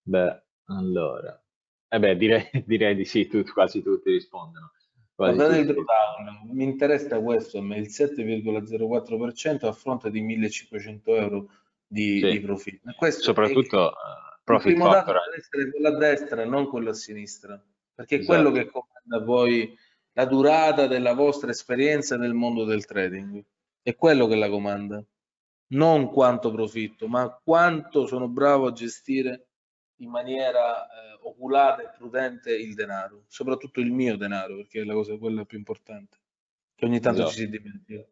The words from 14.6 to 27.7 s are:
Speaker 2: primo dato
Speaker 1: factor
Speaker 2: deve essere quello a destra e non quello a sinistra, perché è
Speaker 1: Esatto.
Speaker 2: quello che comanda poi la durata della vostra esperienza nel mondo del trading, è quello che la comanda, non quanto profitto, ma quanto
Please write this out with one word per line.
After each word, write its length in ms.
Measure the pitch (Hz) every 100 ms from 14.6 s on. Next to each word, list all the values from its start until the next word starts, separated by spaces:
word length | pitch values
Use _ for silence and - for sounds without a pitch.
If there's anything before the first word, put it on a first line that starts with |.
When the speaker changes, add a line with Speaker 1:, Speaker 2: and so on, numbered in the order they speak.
| -
Speaker 2:
primo 160 | 170 170
dato 240 | 190 139
Speaker 1:
factor 20 | 90
Speaker 2:
deve 140 | 87 160
essere 340 | - 143 135
quello 160 | 147 151
a 100 | 143
destra 440 | 151 143 - 113
e 40 | 113
non 220 | 139 139
quello 220 | 127 113
a 40 |
sinistra, 680 | 107 - 107 101 - 101 101 _ _ _
perché 220 | - 117 143
è 20 |
Speaker 1:
Esatto. 140 | - 170
Speaker 2:
quello 100 | 151
che 180 | - -
comanda 540 | - - - - 117 110
poi 520 | 123 123 120 110 - _ _ _
la 140 | - 127
durata 600 | 135 143 156 156 143 135
della 260 | 127 123
vostra 360 | 123 143 143 135
esperienza 680 | 117 - 123 143 151 139 123
nel 160 | 120
mondo 320 | 117 120 117 110
del 200 | 107 98
trading, 560 | 101 92 95 101 101 - _ _ _
è 140 | - 120
quello 320 | 165 143 113
che 80 | 110
la 140 | 104
comanda, 520 | 104 101 101 101 104 104 _ _ _ _ _ _
non 420 | 135 160 156 131
quanto 420 | 135 123 120 117
profitto, 560 | 110 107 113 107 _ 113
ma 220 | 123 123 -
quanto 640 | - 165 175